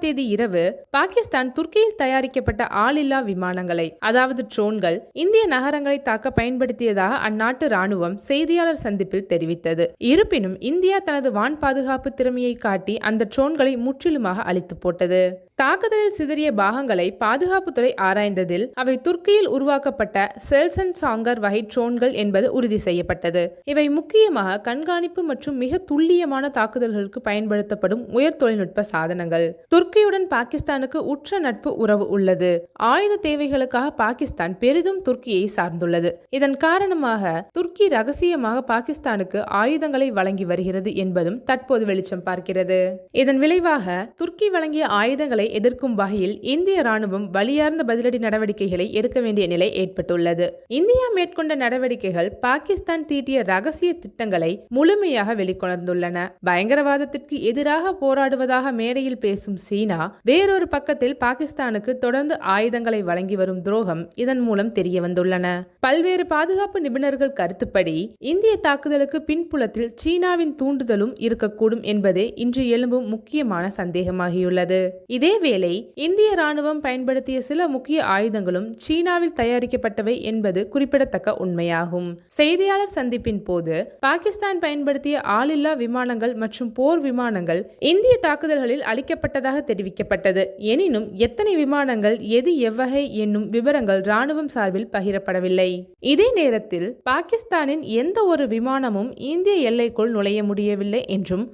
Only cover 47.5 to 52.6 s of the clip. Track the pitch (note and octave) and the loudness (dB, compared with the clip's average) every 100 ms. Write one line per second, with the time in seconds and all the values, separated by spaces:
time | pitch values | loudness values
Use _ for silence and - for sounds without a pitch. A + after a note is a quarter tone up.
47.5 | D4 D4+ D#4+ B3 A#3 A#3+ B3 A3+ G#3+ G#3+ | 2 0 0 0 0 0 0 0 0 -2
48.5 | G#3 G3 F3 F3+ G#3+ A#3+ B3+ A#3 G#3 F3 | -2 -2 -2 -2 0 0 0 0 0 2
49.5 | F3 F#3 - F#3 F#3+ E3 F3 E3+ E3+ F3 | 2 0 0 -4 -4 -2 0 2 2 -2
50.5 | - - B3+ G4 B4+ B4+ G4 F4 F4 D#4 | -4 -6 0 4 4 2 0 -2 -2 -2
51.5 | D4+ B3 B3+ B3+ A#3+ G3 E3+ F3+ - B3 | 0 0 0 -2 -2 -2 -2 -2 -2 0
52.5 | C#4 | 0